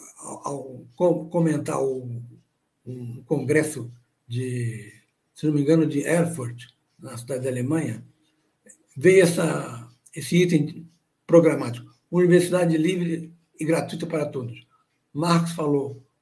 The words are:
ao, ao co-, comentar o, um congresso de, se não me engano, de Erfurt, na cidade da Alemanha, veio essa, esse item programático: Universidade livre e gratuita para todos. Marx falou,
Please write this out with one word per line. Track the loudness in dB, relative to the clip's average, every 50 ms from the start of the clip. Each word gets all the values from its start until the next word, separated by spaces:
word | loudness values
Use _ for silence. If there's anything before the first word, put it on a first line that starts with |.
| -20 -20 -20 -18
ao, | -16 -14 -14 -12 -10 -8
ao | -8 -8 -10 -12 -16 -18 -20 -14 _
co-, | 0 2 2 2 0 -4 -4
comentar | -2 0 0 0 0 -2 -4 -4 -4 -2
o, | -2 -2 -2 -4 -6 -10 -10 -10 -12 -14 -18 -20 _ _ _ _ _ _ _ _ -16
um | -14 -14 -12 -12 -12 -12 -12 -6
congresso | -4 -4 -4 0 0 0 0 0 -2 -4 -10 -12 -12 -14 -20 _ _ _ _ _ -8
de, | -6 -6 -6 -4 -4 -4 -6 -6 -6 -8 -14 -18 -20 -20 _ _ _ _ _ _ _
se | -6 -2
não | 0 0
me | 2
engano, | 2 4 4 4 4
de | 2 0 -2
Erfurt, | -2 0 2 2 2 0 -2 -6 -10 -10 -12 -14 -18 -20 _ _ _ _ _ _
na | -18 -16 -14 -14
cidade | -10 -8 -8 -6 -4
da | -4
Alemanha, | -4 -4 -2 -2 -2 -2 -2 -4 -6 -8 -12 -18 _ _ _ _ _ _ _ _ _ _ _ -20 -20 _ _ _ -4
veio | 2 4 6 8 8 6
essa, | 6 4 2 0 0 -2 -2 -6 -8 -12 -14 -16 -18 -20 _ _ -20 -14
esse | -10 -4 0 4
item | 4 4 4 4 2 2 0 -6 -12 -18 -20 _ _ _ _ _ _ _
programático: | 6 6 8 8 8 4 0 -2 -6 -8 -10 -12 -18 _ _ _ -4
Universidade | 0 2 4 6 6 6 4 4 2 2 2 2 2 2
livre | 2 2 0 0 -2 -4 -4 -6 -8 -12 -18 _ _ _ _ -6
e | -2
gratuita | 0 0 0 -2 -4 -6 -8 -8
para | -4 -4 -4 -4
todos. | -4 -6 -8 -8 -10 -12 -14 -20 _ _ _ _ _ _ _ _ _ -6
Marx | -4 0 2 2 2 2 0 -4
falou, | -4 -2 0 0 0 0 -4 -8 -14 -18 _ _ _